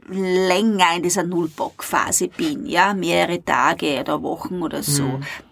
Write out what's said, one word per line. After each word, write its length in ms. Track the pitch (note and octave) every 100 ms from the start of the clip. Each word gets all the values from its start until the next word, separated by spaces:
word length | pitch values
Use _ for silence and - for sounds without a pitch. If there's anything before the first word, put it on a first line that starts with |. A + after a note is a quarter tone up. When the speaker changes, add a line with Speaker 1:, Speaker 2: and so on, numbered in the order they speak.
| -
Speaker 1:
länger 880 | F#3+ F#3 F#3 F#3 F3+ A3 G3+ F3+ F3
in 80 |
dieser 180 | E3+ F#3
Null-Bock-Phase 1040 | F3 F3 D#3+ - - - - E3 G#2+ F3 F3+
bin, 380 | - D#3+ D3 -
ja, 260 | E3 G3
mehrere 520 | G3 E3+ F3 E3+ F3
Tage 560 | E3+ C3+ C#3 E3+ D#3 C3
oder 200 | - -
Wochen 380 | C3+ E3 - F3+
oder 200 | D#3+ D3+
so, 220 | D3 C#3+
Speaker 2:
Mhm. 180 | C#3 C3+ C#3+ - -